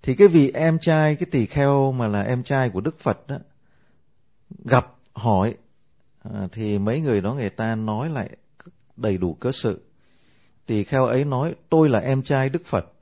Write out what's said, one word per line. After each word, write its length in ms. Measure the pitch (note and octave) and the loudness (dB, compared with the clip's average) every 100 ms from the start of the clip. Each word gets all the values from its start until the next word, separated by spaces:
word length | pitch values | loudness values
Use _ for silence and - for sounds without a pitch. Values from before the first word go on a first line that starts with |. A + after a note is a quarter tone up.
thì 140 | - C3 | -4 6
cái 120 | G3+ | 8
vị 240 | E3 C#3 | 8 4
em 260 | - D#3+ D#3+ | 2 0 2
trai, 360 | - D#3 D3+ D3+ | 2 2 2 0
cái 120 | F3 | -2
tỳ 140 | C#3 G#2+ | -2 0
kheo 460 | C#3+ C#3 C#3 C3+ | 2 2 4 2
mà 160 | B2+ A2 | 0 -2
là 140 | G#2 | -2
em 220 | G2+ B2+ | -2 -4
trai 260 | B2 C#3 B2+ | -2 -2 0
của 120 | F#2 | -2
Đức 180 | A2 - | -6 -4
Phật 280 | - G2+ - | -4 -4 -6
đó, 100 | C#3 - _ _ _ _ _ _ _ _ _ _ - - | -14 -14 _ _ _ _ _ _ _ _ _ _ -18 0
gặp 300 | B2 - _ _ | 0 0 _ _
hỏi, 420 | - A2+ G2 G#2 - _ _ _ _ _ _ | -6 0 2 0 -4 _ _ _ _ _ _
à, 240 | - G#2 F#2+ | -14 -10 -10
thì 280 | A2 G#2+ G#2 | -8 -4 -2
mấy 220 | G2+ C3+ | -2 -2
người 200 | D#3 G#2 | -2 -2
đó 120 | G2 | -2
người 160 | C#3 G#2 | -4 -6
ta 260 | - A2+ A2 | -6 -6 -4
nói 340 | A2 G#2+ D3+ | -4 -6 -6
lại 200 | C#3+ F#2 - _ _ - _ _ - | -6 -10 -14 _ _ -20 _ _ -6
đầy 200 | A2 F#2 | -4 -2
đủ 160 | F2+ | -2
cớ 180 | D#2 B2 | -4 -6
sự. 300 | C3+ A#2 F#2 _ _ _ _ _ _ _ _ - | -2 -4 -4 _ _ _ _ _ _ _ _ -4
Tỳ 180 | A2 | -4
kheo 220 | G2 C3+ B2+ | 0 0 0
ấy 200 | B2 C#3+ | 0 -2
nói, 300 | B2+ D#3 - _ | -2 -4 -8 _
"Tôi 200 | D#3+ D#3 | 4 4
là 100 | A2+ | 2
em 240 | C3 C3+ | 0 -2
trai 260 | C3 C#3 C3 | 0 -2 0
Đức 160 | D#3+ - | -4 -4
Phật. 200 | G2 - _ | -4 -4 _